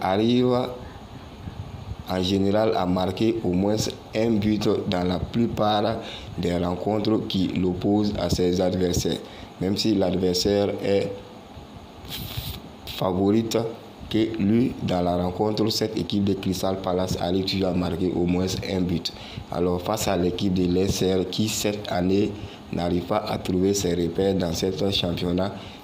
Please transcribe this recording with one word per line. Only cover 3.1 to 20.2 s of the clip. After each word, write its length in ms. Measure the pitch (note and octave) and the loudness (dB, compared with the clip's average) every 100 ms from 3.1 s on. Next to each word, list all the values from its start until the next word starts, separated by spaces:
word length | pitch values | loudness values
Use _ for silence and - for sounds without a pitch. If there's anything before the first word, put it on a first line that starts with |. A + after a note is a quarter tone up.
| - A2+ A2+ | 2 2 2
au 80 | F#2 | 0
moins 260 | F2+ G2+ G#2+ - - - A2 | 2 2 0 -2 -6 -6 0
un 160 | A#2 | 2
but 360 | A2 G#2+ G#2+ A2 F#2+ - | 2 2 2 2 0 0
dans 180 | F2+ F2+ | 0 0
la 120 | F2+ | 0
plupart 800 | - A#2 A#2 - G#2+ G#2+ G#2+ A2 - - - - | -2 0 0 2 2 2 0 -2 -6 -12 -10 -4
des 220 | F2 F2 | 0 0
rencontres 680 | F2 F2+ G2+ G#2+ G2+ G#2+ - | 0 -2 0 0 2 0 0
qui 200 | G2 F2 | 0 0
l'opposent 640 | - F2+ F2+ G2+ G#2 G#2 F#2 | 0 0 0 2 2 2 0
à 80 | F2 | 0
ses 280 | - F2+ F2+ | 2 2 2
adversaires. 600 | F2+ F#2 F2+ F2 F2+ - - - - - | 2 2 2 0 0 -2 -6 -14 -14 -4
Même 160 | F#2 G2+ | -2 0
si 160 | A2+ | 2
l'adversaire 800 | G2 F#2 F2+ F#2 F2+ G2+ G2+ G2+ - | 2 2 2 2 2 2 2 2 0
est 280 | G2+ G2 - - - - - - - - - - - - - - - - - - - | 0 2 0 -6 -12 -18 -18 -18 -18 -18 -18 -18 -12 -10 -8 -8 -8 -10 -12 -16 -12
favorite 720 | - F#2+ F2+ G2 A2+ A2+ A2+ A2+ - - - - | -2 0 2 4 4 4 0 -2 -6 -14 -16 -2
que 260 | A2 A2 - | 0 0 2
lui, 360 | G2+ A#2 B2+ - | 4 4 4 0
dans 160 | - F2+ | -2 2
la 160 | F2 F2 | 2 2
rencontre, 540 | F2+ F2 G#2+ G#2+ G#2+ | 0 0 0 2 0
cette 280 | - A2 G#2+ | 2 -2 -2
équipe 280 | - G2+ G2 | -2 0 2
de 80 | |
Crystal 420 | F#2+ F#2+ F2+ F#2+ F#2+ | 0 -2 -2 -2 -2
Palace 360 | F#2 F2+ F#2 - | 0 0 0 -2
arrive 240 | F2 F#2+ F#2 | 0 0 0
toujours 240 | G2 F#2 | 0 0
à 40 | |
marquer 380 | F2+ E2+ E2+ F#2 | 0 0 0 0
au 120 | - F2 | 2 2
moins 220 | F2+ F#2 - - | 2 0 -2 -2
un 120 | F#2+ | 0
but. 320 | F2 E2 - - - - - | 0 -2 -4 -10 -14 -14 -6
Alors 320 | - F2+ F2 | -2 0 0
face 280 | E2 A2 G#2+ | 0 -2 0
à 80 | |
l'équipe 360 | F#2 | 2